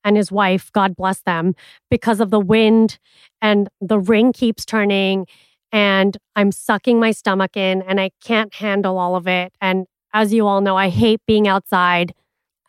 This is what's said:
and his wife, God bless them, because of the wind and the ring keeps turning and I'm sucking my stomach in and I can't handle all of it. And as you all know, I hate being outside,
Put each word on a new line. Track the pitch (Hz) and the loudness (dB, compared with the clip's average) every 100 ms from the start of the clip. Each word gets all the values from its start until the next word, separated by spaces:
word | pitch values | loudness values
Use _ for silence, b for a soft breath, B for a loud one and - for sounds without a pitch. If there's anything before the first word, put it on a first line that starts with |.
and | 208 208 | 0 0
his | 190 | 0
wife, | 196 196 185 - | 0 0 0 -2
God | 214 196 175 | -2 -2 -2
bless | 190 190 | -4 -4
them, | - 165 175 - b b _ | -4 -2 -2 -4 b b _
because | 240 233 208 | -2 0 0
of | 208 | 0
the | 208 | 0
wind | 190 220 220 226 220 - b b b _ | 2 2 4 4 2 -2 b b b _
and | 214 208 202 - | 0 0 -2 -6
the | 185 214 | -2 -2
ring | 185 214 254 | 2 2 2
keeps | - 233 - - | 0 -4 -4 -6
turning | 220 202 196 190 190 180 b b b _ | -2 0 0 0 -2 -6 b b b _
and | 214 202 190 196 - - 214 | 0 0 2 0 -2 -8 -2
I'm | 202 | 0
sucking | - - 208 - 233 | -2 -4 -2 0 2
my | 226 | 2
stomach | 214 214 190 190 202 | 0 -2 -2 -2 -2
in | 190 190 | -2 -2
and | 185 196 | -2 -2
I | 190 - | -2 -8
can't | - 220 214 | -4 -4 -4
handle | - 208 202 196 185 | -6 -4 -2 -2 -2
all | 180 180 | -2 -4
of | 180 | -2
it. | 180 185 - | -4 -4 -6
And | 190 185 185 _ _ | -2 -2 -4 _ _
as | 214 214 | -2 0
you | 226 208 | 2 2
all | 196 | 2
know, | 196 190 | 0 0
I | 196 | 0
hate | 190 226 220 - | 2 2 0 0
being | 214 208 | 2 2
outside, | 190 - 190 180 175 175 - _ _ _ _ | 0 0 0 2 0 -2 -6 _ _ _ _